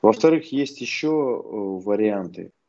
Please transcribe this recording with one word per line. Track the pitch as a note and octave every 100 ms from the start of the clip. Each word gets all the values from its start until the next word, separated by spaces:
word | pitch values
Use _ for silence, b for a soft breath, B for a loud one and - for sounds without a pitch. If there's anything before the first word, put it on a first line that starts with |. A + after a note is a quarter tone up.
Во-вторых, | G#2+ A2 D#3+ D#3+ D#3
есть | C3+ C#3 -
еще, | A#2+ - D#3
э, | D#3 C#3 A#2 - G#2+ G2 F#2+ F#2
варианты. | G#2 G#2+ G#2 F2+ F2 F2 _